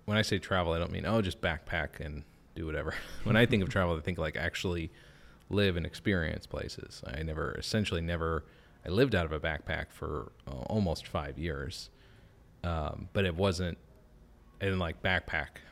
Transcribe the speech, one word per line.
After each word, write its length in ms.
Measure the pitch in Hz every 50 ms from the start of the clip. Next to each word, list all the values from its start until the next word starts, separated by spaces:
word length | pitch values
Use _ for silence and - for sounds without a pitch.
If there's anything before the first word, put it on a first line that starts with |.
| -
when 120 | - 104
I 60 | 110
say 160 | 107 - 107 92
travel, 340 | - - 98 92 87 85
I 60 | 82 82
don't 120 | 85 85
mean, 140 | 92 90 78
"Oh, 160 | 87 110 113
just 200 | 98 90 - -
backpack 600 | - 87 78 71 - - - 82 76 - - -
and 220 | - 76 76 73 73 - - - - - -
do 100 | - 85
whatever." 280 | 80 76 73 73 - - - - -
<laughs> 160 | - - -
When 120 | 107 113
I 80 | 110 120
think 160 | 117 123 104
of 60 | 92 85
travel, 280 | - 101 90 87 85
I 40 | 80
think, 180 | - 98 87 87
like, 180 | 80 78 -
actually 540 | - 80 87 - - - 95 87 85 82 - - - - - - - - - - - - -
live 260 | - 101 101 98 87
and 80 | 87 80
experience 600 | 78 - - - 107 98 90 80 78 80 78 -
places. 560 | - - 71 - - - - - - - - -
I 160 | - - 78
never, 300 | 78 82 78 78 80 - - -
essentially 420 | - - - 110 101 - 95 85
never, 440 | 82 82 85 82 82 82 82 80 - - - - - - - - -
I 20 | -
lived 260 | 90 107 139 135 104
out 120 | 90 85
of 60 | 76
a 60 | 78 76
backpack 480 | 78 82 78 71 - - 80 78 - -
for, 420 | - - - 80 78 71 - - - - -
uh, 60 | - - 64
almost 440 | - - - 110 101 87 80 - -
five 320 | - - 85 73 71 67 -
years. 520 | 87 85 73 69 69 65 - - - - - - - - - - - - - - - - - - -
Um, 440 | 87 85 80 76 - - - - 92
but 140 | - 104 98
it 80 | 90 80
wasn't, 400 | 82 101 98 87 82 92 85 82 - - - - - - - - - - - - - - - - -
I 40 | 101
didn't, 140 | 98 95 92
like, 220 | 90 82 73 -
backpack 560 | - 98 92 87 - - - 80 73 - - - - -